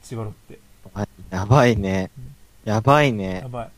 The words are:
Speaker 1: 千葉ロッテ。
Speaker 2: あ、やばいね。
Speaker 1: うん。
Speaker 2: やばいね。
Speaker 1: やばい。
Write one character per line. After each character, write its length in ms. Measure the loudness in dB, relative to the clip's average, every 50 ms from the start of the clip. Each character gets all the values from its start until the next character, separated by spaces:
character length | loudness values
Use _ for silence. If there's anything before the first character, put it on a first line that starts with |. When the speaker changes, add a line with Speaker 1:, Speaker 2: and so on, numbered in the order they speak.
| _
Speaker 1:
千 120 | -12 -10
葉 80 | -8 -8
ロ 60 | -10
ッ 40 | -12 _ _
テ。 120 | _ -20 -20 _ _ -20 _ -20 -14 _
Speaker 2:
あ、 140 | -8 -8 -8 -8 -20 -16 -10
や 140 | -6 -6 0
ば 200 | 4 4 6 6
い 80 | 6 4
ね。 360 | 2 0 -2 -2 -2 -4 -6 _ -16 -18 -18 -18 _ -20 _ _ -14 -6
Speaker 1:
う 40 | -2
ん。 20 |
Speaker 2:
や 100 | -2 0
ば 220 | 4 4 4 4 4
い 80 | 2
ね。 280 | 0 -2 -6 -6 -8 -8
Speaker 1:
や 80 | -10 -10
ば 140 | -12 -12 -12
い。 60 | -12 -16